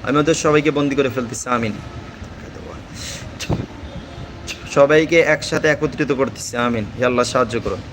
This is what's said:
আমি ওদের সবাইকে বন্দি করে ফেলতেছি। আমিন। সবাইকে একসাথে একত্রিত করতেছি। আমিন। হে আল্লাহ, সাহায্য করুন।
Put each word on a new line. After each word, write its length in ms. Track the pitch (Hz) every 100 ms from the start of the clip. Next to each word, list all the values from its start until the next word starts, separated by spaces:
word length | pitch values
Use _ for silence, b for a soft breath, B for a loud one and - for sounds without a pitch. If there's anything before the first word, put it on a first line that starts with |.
আমি 140 | 107 143
ওদের 180 | 151 156
সবাইকে 280 | 165 151 147
বন্দি 240 | 143 143 139
করে 140 | 131
ফেলতেছি। 360 | 117 117 117 -
আমিন। 240 | 120 113 104 - - - - - - - - - - - B B B B - - - - - - - - - - - - - - -
সবাইকে 420 | 143 151 160 165 151
একসাথে 340 | 151 - 170 160
একত্রিত 440 | 147 147 120 151
করতেছি। 420 | 131 131 - - 120
আমিন। 280 | 120 117 104 -
হে 60 | 127
আল্লাহ, 200 | 123 120
সাহায্য 220 | 131 120 113
করুন। 220 | 95 101 -